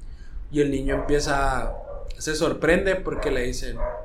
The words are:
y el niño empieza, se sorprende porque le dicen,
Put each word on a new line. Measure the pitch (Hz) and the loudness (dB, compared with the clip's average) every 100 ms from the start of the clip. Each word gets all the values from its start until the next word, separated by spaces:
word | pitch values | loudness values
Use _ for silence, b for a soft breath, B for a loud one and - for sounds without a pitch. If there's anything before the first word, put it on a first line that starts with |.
| B B B B - | B B B B -4
y | 147 | 2
el | 139 | 2
niño | 135 135 | 2 0
empieza, | 139 139 147 151 139 135 127 110 - - - - - | 0 2 2 2 2 2 2 -2 -4 -8 -10 -8 -6
se | 156 156 | -4 0
sorprende | 156 127 151 180 196 185 | 0 2 4 4 4 0
porque | 156 131 147 | -2 -2 0
le | 131 | 0
dicen, | 123 123 127 117 123 - | 0 -2 -4 -2 -2 -2